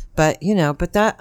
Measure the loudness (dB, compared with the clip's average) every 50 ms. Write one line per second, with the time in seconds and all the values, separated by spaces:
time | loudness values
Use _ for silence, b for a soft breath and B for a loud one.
0 | b b -2 0 2 2 0 0 -2 -2 0 2 2 0 0 -2 -6 -2 0 0
1 | 0 0 0 -2